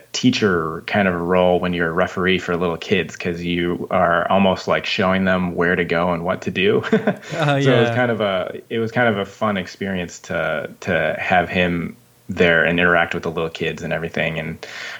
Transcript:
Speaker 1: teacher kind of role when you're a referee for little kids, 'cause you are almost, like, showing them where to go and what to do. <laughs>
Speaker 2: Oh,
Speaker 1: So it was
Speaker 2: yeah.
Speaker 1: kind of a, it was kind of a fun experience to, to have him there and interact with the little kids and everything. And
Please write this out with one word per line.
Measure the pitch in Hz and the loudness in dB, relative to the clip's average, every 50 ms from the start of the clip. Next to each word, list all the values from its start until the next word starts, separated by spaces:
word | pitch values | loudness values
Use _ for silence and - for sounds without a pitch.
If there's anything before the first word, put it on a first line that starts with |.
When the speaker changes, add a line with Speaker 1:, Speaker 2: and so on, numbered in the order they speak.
| - _ - | -6 _ -6
Speaker 1:
teacher | - - 127 - - 113 101 92 85 80 78 80 85 - | 2 2 2 4 4 2 2 2 2 -2 -4 -6 -8 -8
kind | - - 107 98 | -2 0 2 2
of | 95 87 85 | 2 2 0
role | 85 87 92 90 90 90 90 87 | 0 2 4 4 6 4 4 2
when | 90 90 87 | 2 0 0
you're | 87 87 82 | 0 0 0
a | 82 | 0
referee | 90 90 90 - 95 90 90 92 87 | 0 0 0 0 -2 0 2 0 0
for | - - 87 | 0 -2 -2
little | 82 92 87 82 | 0 0 -2 -2
kids, | 80 - - 104 92 82 - - | -4 -2 -2 0 0 -2 -4 -8
'cause | - - 92 85 85 | -8 -6 -6 -6 -4
you | 87 85 85 87 87 87 90 - - - | -4 -2 -2 0 0 -2 -2 -4 -4 -2
are | - 92 90 85 85 85 87 - | 0 2 2 4 2 2 2 2
almost, | 95 98 98 95 92 - - | 2 4 4 4 2 0 0
like, | 95 82 78 - | 0 0 0 0
showing | - - - 98 92 92 95 95 | -2 -2 0 0 2 2 2 2
them | 95 92 92 90 87 85 | 2 2 2 0 -2 0
where | 85 87 87 90 | 0 2 2 2
to | 87 87 | 2 0
go | 80 82 85 87 90 87 | 0 0 0 0 0 0
and | 82 85 | -2 -2
what | 90 92 - - | -4 -4 -4 -4
to | - | -4
do. | 87 95 92 101 - - - | -2 0 0 2 2 0 0
<laughs> | - | 0
Speaker 2:
Oh, | 226 214 - 214 190 - - - | 0 0 0 -2 -4 -4 -8 -8
Speaker 1:
So | 156 170 151 147 143 | -4 -2 0 2 2
it | 139 139 135 123 117 | 2 4 4 4 4
was | 113 117 | 2 2
Speaker 2:
yeah. | 117 | 2
Speaker 1:
kind | 123 127 120 | 0 0 0
of | 117 104 | 0 0
a, | 107 101 95 92 87 - - - - - | 0 0 0 -2 -4 -4 -8 -12 -10 -6
it | - 113 | -4 -4
was | 113 110 | -4 -2
kind | - 123 123 117 | 0 2 2 2
of | 107 | 2
a | 101 98 | 0 -2
fun | 95 - - 110 107 101 | -6 -6 -4 -2 -2 -2
experience | 95 90 - - - 98 98 92 90 87 80 - - | -2 -4 -6 -8 -8 -6 -4 -4 -4 -6 -6 -10 -14
to, | - - 87 85 80 80 78 76 - - - - | -10 -6 -4 -2 -2 -2 -2 -4 -6 -8 -10 -8
to | - 104 87 80 80 78 80 - | -4 -2 0 0 0 0 -2 -2
have | - - 92 90 82 - | -2 2 2 2 2 2
him | - 92 90 87 87 85 82 - - - _ _ _ _ _ | 0 0 0 2 0 -2 -4 -6 -8 -12 _ _ _ _ _
there | - 95 90 92 87 82 82 80 | -6 0 2 4 6 6 6 4
and | 80 85 85 | 4 4 4
interact | 90 90 87 85 85 85 - | 4 4 4 4 2 2 -2
with | 85 - | -4 -4
the | 85 | -4
little | 80 85 80 80 | -4 -2 -4 -4
kids | - - 82 80 78 78 | -4 -4 -4 -4 -4 -6
and | 82 80 | -6 -6
everything. | 80 80 82 82 - 80 80 82 80 78 | -4 -4 -4 -4 -4 -2 -2 -2 -4 -6
And | 78 80 82 - - - - - - - - - | -6 -8 -10 -10 -12 -16 -14 -14 -14 -14 -10 -4